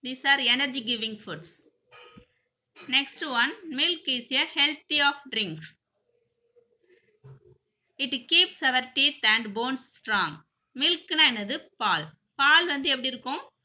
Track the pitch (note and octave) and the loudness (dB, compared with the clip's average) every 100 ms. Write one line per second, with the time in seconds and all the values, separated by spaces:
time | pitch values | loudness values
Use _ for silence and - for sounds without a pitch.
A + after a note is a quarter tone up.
0 | B3+ B3+ C#4 C#4 A#3+ B3 C#4 C4 A3 A#3 | -10 -4 2 4 4 4 2 -2 -4 -2
1 | A3 G#3 - D#3 D#3+ - - _ _ - | -4 -8 -10 -10 -10 -16 -18 _ _ -20
2 | - - _ _ _ _ _ - - C4 | -20 -20 _ _ _ _ _ -20 -2 -2
3 | C#4 - D#4+ B3 A3+ A4+ F4 C4 E4 E4+ | -2 -8 -4 0 0 -2 -10 -2 0 -2
4 | - B3 A#3 C4 D#4+ D#4+ C#4+ D4+ _ D4 | -4 -4 -2 -2 -2 2 0 0 _ 2
5 | C#4+ - C4 A3+ G3 D#3+ - - _ _ | 2 0 -8 -6 -6 -8 -12 -18 _ _
6 | _ _ _ _ _ _ _ _ _ _ | _ _ _ _ _ _ _ _ _ _
7 | _ _ C3+ - _ _ _ _ _ _ | _ _ -20 -20 _ _ _ _ _ _
8 | C4+ B3+ - E4+ F#4 - C#4 B3+ B3 - | -6 -6 2 2 2 0 0 0 -2 0
9 | C#4+ C#4+ A3 A3 A3 G3+ B3 C4 - - | 0 2 2 2 0 -4 -4 -4 -8 -16
10 | - G#3 E3+ D#3 _ _ _ - D4+ F4 | -4 0 0 -4 _ _ _ -2 -2 -2
11 | - D#4+ D4+ A3+ G3+ D4+ - _ G#3+ E3 | -2 2 4 2 -6 -8 -8 _ 0 0
12 | D#3 _ _ - C#4 D#4+ F4 C#4+ C#4 C4+ | -2 _ _ 2 6 6 4 -2 0 0
13 | B3+ B3+ B3+ D#4 - _ | -2 -6 -8 -8 -10 _